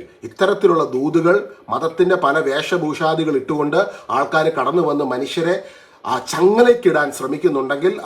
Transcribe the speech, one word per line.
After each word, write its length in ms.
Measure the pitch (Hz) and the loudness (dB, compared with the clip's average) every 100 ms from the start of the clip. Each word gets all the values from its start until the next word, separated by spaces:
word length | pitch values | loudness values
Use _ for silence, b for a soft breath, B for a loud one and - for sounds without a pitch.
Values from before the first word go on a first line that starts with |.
| - b - | -10 b -14
ഇത്തരത്തിലുള്ള 560 | - 190 196 190 170 135 | -2 0 2 2 2 0
ദൂതുകൾ, 420 | 127 147 165 165 202 - B B | -2 0 2 2 2 -2 B B
മതത്തിൻ്റെ 440 | 117 160 160 180 180 | -6 -4 0 2 2
പല 140 | 135 151 139 | 2 0 0
വേഷഭൂഷാദികൾ 840 | 143 147 180 151 143 160 160 156 143 | -2 -2 -2 -2 -2 -2 0 0 -2
ഇട്ടുകൊണ്ട് 360 | - 151 147 160 202 B B 120 | -2 -4 0 0 -2 B B -4
ആൾക്കാർ 300 | 143 156 160 147 | 0 0 0 0
കടന്നു 260 | 135 170 151 | 0 0 0
വന്ന് 160 | 143 135 | 0 -2
മനുഷ്യരെ 420 | 123 135 - 165 190 B B B B - | -4 -4 -4 -2 -2 B B B B -6
ആ 20 | 123 - | -6 -4
ചങ്ങലയ്ക്കിടാൻ 760 | - 180 220 247 240 185 156 147 - | 2 4 6 6 6 4 2 0 -4
ശ്രമിക്കുന്നുണ്ടെങ്കിൽ 760 | 131 147 180 143 135 143 175 208 | -6 -2 0 0 -2 0 -2 -2